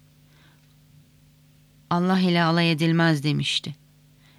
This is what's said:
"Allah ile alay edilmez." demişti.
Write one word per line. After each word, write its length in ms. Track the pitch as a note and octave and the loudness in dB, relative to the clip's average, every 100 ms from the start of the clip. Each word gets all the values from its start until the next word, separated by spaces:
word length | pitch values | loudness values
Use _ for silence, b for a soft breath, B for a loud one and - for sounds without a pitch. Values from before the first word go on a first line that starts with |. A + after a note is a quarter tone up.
| _ _ _ b b b _ _ _ - _ _ _ _ _ _ _ _ - | _ _ _ b b b _ _ _ -20 _ _ _ _ _ _ _ _ -6
"Allah 300 | F3 F3+ F#3+ | -2 0 0
ile 240 | F#3 F3 | 2 2
alay 280 | E3 E3+ E3+ | 2 2 0
edilmez." 520 | D#3+ E3 E3 E3 D3+ | 0 0 2 2 0
demişti. 520 | D3 C#3+ C#3 - - C#3+ _ _ _ b b | 0 -2 -4 -6 -8 -16 _ _ _ b b